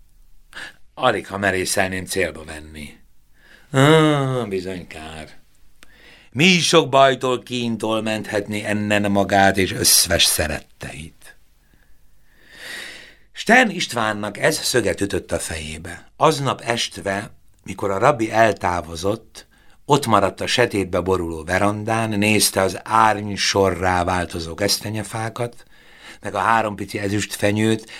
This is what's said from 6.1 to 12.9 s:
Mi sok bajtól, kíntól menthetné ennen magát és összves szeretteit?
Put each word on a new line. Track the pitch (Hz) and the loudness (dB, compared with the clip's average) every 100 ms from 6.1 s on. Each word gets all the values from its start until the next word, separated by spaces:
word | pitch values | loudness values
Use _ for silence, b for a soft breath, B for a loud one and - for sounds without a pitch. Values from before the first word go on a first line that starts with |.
| b b | b b
Mi | 120 180 175 | 2 4 4
sok | 147 165 139 | 4 4 4
bajtól, | 135 135 127 127 123 | 6 6 4 0 -2
kíntól | - 123 117 110 110 110 | -4 -4 -2 -2 -2 -2
menthetné | 110 110 101 107 104 104 | -2 -4 -4 -4 -2 -4
ennen | 104 104 104 104 104 | -2 -2 0 0 2
magát | 101 98 101 98 95 | 0 2 4 4 4
és | 90 | 0
összves | - 87 - - 85 | 0 2 2 2 2
szeretteit? | - - 76 73 - - - 67 80 - - - - _ _ _ _ - - - B B B B B B B | 2 2 -2 -6 -10 -16 -14 -14 -16 -18 -20 -20 -20 _ _ _ _ -20 -20 -20 B B B B B B B